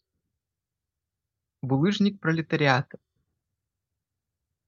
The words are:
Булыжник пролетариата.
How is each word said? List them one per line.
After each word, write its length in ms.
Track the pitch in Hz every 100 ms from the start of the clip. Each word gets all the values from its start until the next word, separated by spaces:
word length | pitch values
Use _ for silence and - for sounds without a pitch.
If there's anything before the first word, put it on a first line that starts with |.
| _ _ _ _ _ _ _ _ _ _ _ _ _ _ _ -
Булыжник 580 | 127 135 175 208 202 208
пролетариата. 800 | 160 165 156 156 147 127 - - _ _ _ _ _ _ _ _ _ _ _ _ _ _ _ _